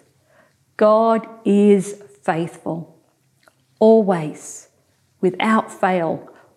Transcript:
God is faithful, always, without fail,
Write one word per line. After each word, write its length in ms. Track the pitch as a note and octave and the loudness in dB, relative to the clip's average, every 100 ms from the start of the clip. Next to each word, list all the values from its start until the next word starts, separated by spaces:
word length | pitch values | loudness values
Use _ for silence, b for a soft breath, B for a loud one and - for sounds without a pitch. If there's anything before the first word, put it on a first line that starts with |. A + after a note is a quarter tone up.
| _ b b b b b _ - | _ b b b b b _ 0
God 500 | G#3+ G#3+ A3+ A3+ A3 - | 2 4 2 -2 -4 -10
is 580 | - G3+ G#3 G3+ F3+ - - _ | -2 2 4 4 0 -12 -20 _
faithful, 760 | - E3 E3 - - E3 D#3 _ _ _ _ _ _ _ _ _ | -6 -6 -6 -10 -12 -10 -12 _ _ _ _ _ _ _ _ _
always, 920 | A3 A3+ G3 F3 D3+ - - - - _ _ _ _ _ | 4 4 2 -2 -4 -12 -18 -20 -20 _ _ _ _ _
without 500 | F#3 F#3 A3 A3 - | -4 -2 0 0 -2
fail, 600 | - F#3+ F#3 D#3+ - - b b | -4 -2 -2 -4 -6 -12 b b